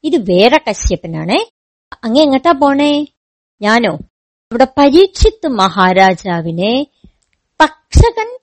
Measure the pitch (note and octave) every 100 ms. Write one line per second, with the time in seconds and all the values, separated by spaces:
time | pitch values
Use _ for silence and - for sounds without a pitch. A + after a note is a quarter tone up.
0 | D#4 C#4+ F#3+ F3+ A3+ D4 A#3+ G3+ - E3+
1 | E3 D#3+ E3 D4+ A4+ _ _ _ _ -
2 | A3+ B3+ D4+ C4+ E4+ C#4 C#4+ C#4 D4 D4
3 | D4 _ _ _ _ _ G3+ A3+ A3 -
4 | - _ _ _ _ A#3 C4 - C#4+ D4
5 | F#4+ - A4 A4 D#4+ A#3 F#3+ F3+ F#3 F#3
6 | F#3+ F3+ F#3 E3+ E3 E3 G3+ B3+ C#4+ _
7 | _ _ _ _ _ _ D#4 - _ -
8 | A4+ A4+ A4 B4+